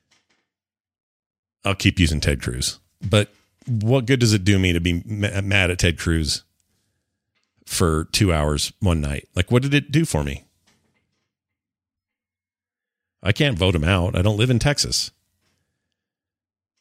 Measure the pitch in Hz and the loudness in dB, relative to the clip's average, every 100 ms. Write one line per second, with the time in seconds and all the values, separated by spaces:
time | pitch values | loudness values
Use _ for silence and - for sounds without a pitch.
0 | _ _ _ _ _ _ _ _ _ _ | _ _ _ _ _ _ _ _ _ _
1 | _ _ _ _ _ _ 98 98 101 90 | _ _ _ _ _ _ -6 0 0 2
2 | 80 76 78 67 62 64 - - _ _ | 0 0 -2 -2 -6 -6 -6 -8 _ _
3 | 98 107 101 _ _ _ - 113 107 135 | -2 -2 -2 _ _ _ -6 -2 0 0
4 | 117 135 117 104 92 98 92 85 87 85 | 2 2 2 2 2 2 2 0 0 -2
5 | 107 104 101 98 98 101 90 90 90 78 | -4 -4 -4 -4 -2 0 0 2 0 0
6 | - 82 76 - - _ _ _ _ _ | 0 0 -2 -6 -10 _ _ _ _ _
7 | _ _ _ _ _ _ - - 87 78 | _ _ _ _ _ _ -10 -2 0 0
8 | 78 - 101 80 76 73 - - 101 82 | -2 0 2 2 0 0 -4 -2 0 0
9 | 73 71 - - - 123 139 143 - 160 | -2 -6 -6 -6 0 0 2 0 0 -2
10 | 165 78 71 69 - _ _ _ _ _ | 0 -2 -4 -8 -14 _ _ _ _ _
11 | _ _ _ _ _ _ _ _ _ _ | _ _ _ _ _ _ _ _ _ _
12 | _ _ _ _ _ _ _ _ _ _ | _ _ _ _ _ _ _ _ _ _
13 | _ _ 92 - 143 92 92 87 76 95 | _ _ -2 2 0 2 2 2 2 2
14 | 87 - 98 104 123 120 143 147 - - | 0 0 0 2 2 2 2 0 -2 -4
15 | - - _ _ _ _ _ _ _ _ | -6 -12 _ _ _ _ _ _ _ _
16 | _ _ _ _ _ _ _ _ | _ _ _ _ _ _ _ _